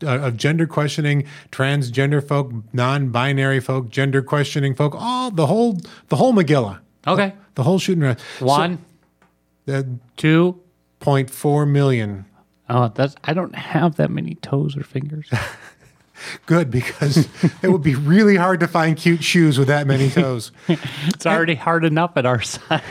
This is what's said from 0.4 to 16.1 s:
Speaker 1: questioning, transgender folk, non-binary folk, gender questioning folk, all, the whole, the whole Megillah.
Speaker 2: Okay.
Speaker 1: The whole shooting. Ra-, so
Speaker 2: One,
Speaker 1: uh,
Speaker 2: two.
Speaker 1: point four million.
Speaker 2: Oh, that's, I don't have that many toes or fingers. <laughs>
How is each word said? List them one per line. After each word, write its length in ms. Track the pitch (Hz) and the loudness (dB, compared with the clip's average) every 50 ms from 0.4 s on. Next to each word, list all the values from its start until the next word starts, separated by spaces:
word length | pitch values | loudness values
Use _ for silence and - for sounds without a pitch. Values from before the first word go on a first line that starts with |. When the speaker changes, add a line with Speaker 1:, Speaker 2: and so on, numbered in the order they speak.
| - 143 156 165 165 160 | 0 0 0 0 0 -2
Speaker 1:
questioning, 560 | - - 147 147 143 - 151 147 147 143 143 - - - - - | -2 -2 -2 -2 -2 -2 0 0 0 0 -2 -4 -8 -20 -20 -12
transgender 720 | - - 131 135 143 147 139 120 117 131 139 139 147 147 139 | -4 -2 -2 0 0 -2 -2 -4 -2 0 0 2 2 0 0
folk, 300 | 143 147 143 143 127 117 113 107 110 - | 0 -2 -2 -2 -2 -6 -12 -12 -8 -4
non-binary 840 | 123 123 127 139 143 139 127 113 120 123 139 143 135 135 135 135 135 | -2 0 0 0 0 -2 -2 0 0 0 0 0 0 0 0 0 0
folk, 300 | 127 - 131 131 127 110 | -2 -2 -4 -4 -4 -6
gender 340 | - - 135 139 131 139 135 | -2 -2 0 0 0 0 -2
questioning 500 | - - 147 143 143 - 156 139 139 131 | 0 0 -2 -2 -2 -2 -2 -2 -2 0
folk, 220 | - 147 147 139 | 0 0 -2 -2
all, 360 | - - 233 254 254 254 254 208 | -4 -6 -4 -4 -4 -4 -4 -2
the 140 | 165 165 | 0 0
whole, 340 | 131 170 214 240 240 214 175 - - - - _ - | 2 2 2 2 0 0 -4 -6 -12 -18 -14 _ -2
the 60 | - | 0
whole 160 | 139 202 262 254 | 2 4 4 4
Megillah. 460 | 202 180 135 151 143 120 101 95 92 _ _ _ _ - - | 4 4 4 2 2 2 0 -4 -10 _ _ _ _ -4 -2
Speaker 2:
Okay. 240 | 156 190 202 196 190 - - _ - | 0 0 0 -2 -4 -8 -20 _ -6
Speaker 1:
The 80 | - 127 | -2 0
whole 160 | 147 185 190 | 2 2 0
shooting. 240 | - - 190 170 147 | 0 0 0 0 2
Ra-, 100 | 135 120 - - - - - | 0 0 -2 -6 -14 -10 -4
so 80 | 135 | 0
Speaker 2:
One, 380 | 127 139 147 156 175 180 165 - _ _ _ _ _ _ _ _ _ _ _ _ _ _ _ - | 2 2 2 2 0 -2 -6 -12 _ _ _ _ _ _ _ _ _ _ _ _ _ _ _ -8
Speaker 1:
uh, 160 | - 139 135 135 131 127 120 _ _ _ | -6 -4 -4 -4 -6 -8 -12 _ _ _
Speaker 2:
two. 440 | - - 156 156 165 170 180 180 180 _ _ _ _ _ _ _ - | -2 2 4 4 4 4 2 0 -4 _ _ _ _ _ _ _ -6
Speaker 1:
point 280 | - - 143 135 135 123 | -2 0 2 2 0 -2
four 380 | - - - 147 143 147 147 | -6 -4 -2 0 0 2 2
million. 600 | 147 139 143 143 139 131 120 110 104 101 98 98 - _ _ _ _ _ _ _ - | 2 2 2 2 2 2 0 -2 -4 -6 -10 -12 -18 _ _ _ _ _ _ _ -2
Speaker 2:
Oh, 180 | 120 120 123 113 | 0 0 0 0
that's, 260 | 104 - 131 139 143 - - | 0 -2 -2 -4 -4 -8 -6
I 100 | - 160 | -4 -4
don't 200 | 175 180 - - | -4 -4 -6 -8
have 420 | - 139 - - - 170 175 151 | -12 -10 -4 -2 0 0 0 0
that 140 | - 156 147 | 0 -2 -2
many 260 | - - - 165 160 | -2 -4 -6 -8 -10
toes 420 | - - - - 139 151 151 139 143 | -12 -8 -4 -4 -2 -2 -2 -4 -8
or 40 | 143 | -10
fingers. 460 | - - 135 135 147 151 156 147 - - 113 - - - - - - - _ _ - | -10 -10 -10 -8 -8 -10 -12 -10 -6 -6 -6 -4 -6 -12 -16 -20 -20 -20 _ _ -20
<laughs> 560 | _ _ _ _ | _ _ _ _